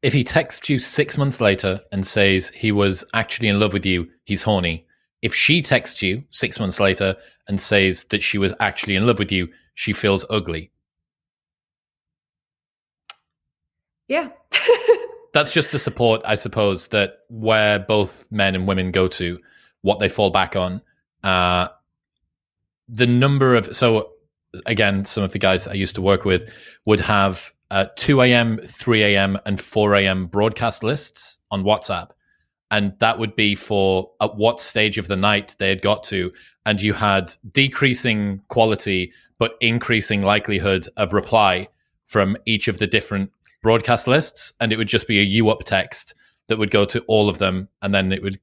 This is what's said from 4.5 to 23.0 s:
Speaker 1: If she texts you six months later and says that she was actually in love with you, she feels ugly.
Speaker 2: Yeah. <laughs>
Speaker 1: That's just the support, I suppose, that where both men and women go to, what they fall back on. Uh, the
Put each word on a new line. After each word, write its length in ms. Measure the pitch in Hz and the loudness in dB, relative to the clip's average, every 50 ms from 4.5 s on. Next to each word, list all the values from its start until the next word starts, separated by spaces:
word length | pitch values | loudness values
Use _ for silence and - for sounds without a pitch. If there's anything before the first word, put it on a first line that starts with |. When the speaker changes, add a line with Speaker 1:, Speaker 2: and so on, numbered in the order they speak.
| 107 95 90 85 82 85 _ _ _ _ _ _ _ _ - | 0 0 0 -2 -4 -6 _ _ _ _ _ _ _ _ -8
Speaker 1:
If 120 | - - | -6 -2
she 280 | - - - 151 175 156 | 0 2 2 2 2 2
texts 400 | - 143 123 - - - - - | 2 0 0 0 -2 -8 -4 -2
you 200 | 92 95 120 139 _ | -2 -2 -4 -8 _
six 320 | - - - 117 - - | -8 -6 -6 -6 -4 -4
months 180 | 113 95 92 - | -4 -4 -2 0
later 380 | 104 98 95 - 101 95 92 - - - _ _ _ - | 2 0 2 2 0 -2 -2 -4 -10 -20 _ _ _ -6
and 100 | 101 95 | -4 -2
says 460 | - - 107 101 95 95 90 - - _ | 0 2 2 4 4 2 0 -2 -6 _
that 120 | - 104 - | -4 -4 -2
she 140 | - - | -2 -2
was 160 | 101 98 95 - - | 0 0 -2 0 -2
actually 360 | 110 101 - - - - 98 | -4 -4 -2 -4 -4 -2 0
in 100 | 95 104 | 0 2
love 120 | 120 117 101 | 2 2 0
with 140 | 104 - 98 | 0 -2 0
you, 160 | 92 90 85 - _ _ _ _ | -2 -2 -4 -8 _ _ _ _
she 220 | - - - 101 | -8 -6 -4 -4
feels 320 | - - 104 98 95 - - | -2 0 0 0 0 -2 -4
ugly. 420 | 110 107 85 85 82 82 85 _ _ _ _ _ _ _ _ _ _ _ _ _ _ _ _ _ _ _ _ _ _ _ _ _ _ _ _ _ _ _ _ _ _ _ _ _ _ _ _ _ _ _ _ _ _ _ _ _ - _ _ _ _ _ _ _ _ _ _ _ _ _ _ _ _ _ _ | -4 -4 -4 -4 -8 -8 -10 _ _ _ _ _ _ _ _ _ _ _ _ _ _ _ _ _ _ _ _ _ _ _ _ _ _ _ _ _ _ _ _ _ _ _ _ _ _ _ _ _ _ _ _ _ _ _ _ _ -20 _ _ _ _ _ _ _ _ _ _ _ _ _ _ _ _ _ _
Speaker 2:
Yeah. 220 | _ 262 320 320 254 - _ _ _ - | _ -4 -4 -4 -6 -14 _ _ _ -4
<laughs> 160 | - - - 466 440 - - 480 - - - - - - _ - | -2 2 2 2 2 4 2 2 2 2 -14 -16 -20 -20 _ 0
Speaker 1:
That's 220 | 147 151 147 - | 0 0 2 0
just 180 | 170 147 - - | -2 -2 0 -4
the 60 | 139 | -4
support, 420 | - - - - 123 117 110 113 - | -4 -4 -2 0 2 2 2 2 0
I 80 | - 110 | -2 -2
suppose, 540 | 104 - 107 - 113 107 101 95 90 - - | -2 -2 -4 -2 0 0 2 0 -2 -6 -4
that 320 | - 104 101 95 - _ _ _ | 0 0 0 -2 -4 _ _ _
where 480 | 117 113 107 110 110 107 107 104 104 101 | -14 -6 0 2 4 4 4 4 2 0
both 520 | 95 - 110 107 101 92 - - - _ | 0 0 0 0 0 0 -4 -18 -18 _
men 240 | 110 104 98 98 92 | -2 0 0 0 0
and 140 | 92 92 98 | 0 -2 0
women 220 | 95 95 92 92 | 0 0 -2 0
go 180 | 90 95 92 92 | 2 2 2 2
to, 320 | - - 90 87 87 87 _ _ _ _ _ _ _ _ | 0 -4 -6 -6 -6 -8 _ _ _ _ _ _ _ _
what 180 | - 95 104 - | 0 0 0 2
they 120 | 107 95 | 0 -2
fall 180 | - - 104 95 | 0 2 0 2
back 260 | 85 98 95 - - | 2 2 0 0 -2
on. 280 | 98 90 90 92 104 _ _ _ _ _ _ _ _ - | -4 -4 -2 -4 -8 _ _ _ _ _ _ _ _ -4
Uh, 460 | 98 92 92 90 90 90 90 90 - - _ _ _ _ _ _ _ _ _ _ _ _ _ _ _ _ _ _ _ _ _ _ | 0 0 2 2 2 2 0 -2 -2 -6 _ _ _ _ _ _ _ _ _ _ _ _ _ _ _ _ _ _ _ _ _ _
the 200 | - 120 107 | -16 -2 0